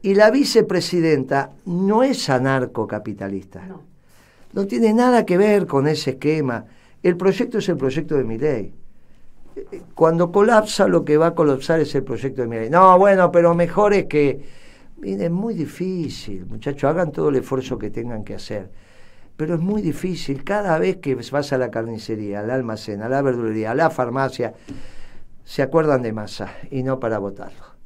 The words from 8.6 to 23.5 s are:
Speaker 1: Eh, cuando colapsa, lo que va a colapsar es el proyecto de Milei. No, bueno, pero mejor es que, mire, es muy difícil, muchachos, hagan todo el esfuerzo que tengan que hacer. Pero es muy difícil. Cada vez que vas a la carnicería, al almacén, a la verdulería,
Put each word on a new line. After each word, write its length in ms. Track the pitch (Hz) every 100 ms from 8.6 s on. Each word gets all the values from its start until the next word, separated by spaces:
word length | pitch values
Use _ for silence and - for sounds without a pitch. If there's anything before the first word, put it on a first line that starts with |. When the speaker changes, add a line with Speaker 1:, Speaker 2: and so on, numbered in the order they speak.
| 95 - - - - - - - - -
Speaker 1:
Eh, 260 | - 185 - -
cuando 360 | 160 170 175
colapsa, 560 | 202 214 220 214 - 190
lo 160 | 175 143
que 120 | 151
va 100 | 165
a 80 | 170
colapsar 440 | 151 135 - 165
es 120 | 147 143
el 80 |
proyecto 380 | 117 113 135 127
de 40 | 120
Milei. 220 | 113 113
No, 280 | 165 190 180
bueno, 340 | 202 196 175
pero 220 | 175 170 170
mejor 380 | 170 175 208
es 120 | 202 -
que, 360 | 151 143 - - - - - - -
mire, 280 | 196 196 170
es 60 |
muy 220 | 175 226
difícil, 920 | 180 143 - 180 185 147 - - 98 92
muchachos, 440 | 107 143 143 139
hagan 220 | 165 175
todo 180 | 143 151
el 60 | 135
esfuerzo 400 | - 131 127 117
que 120 | 104
tengan 340 | 117 117 113 107
que 100 | 104
hacer. 340 | - 107 95 - - - - - - -
Pero 180 | 156 170
es 60 |
muy 200 | 180 214
difícil. 600 | 175 139 185 156 - 135
Cada 340 | - 202 202 160
vez 180 | 180 185
que 180 | 143 120
vas 380 | 113 139 143
a 40 | 131
la 140 | 123
carnicería, 680 | 113 113 113 110 110 104 101
al 100 | 107
almacén, 500 | 131 120 107 - 101
a 60 | 110
la 120 | 135
verdulería, 500 | 139 120 113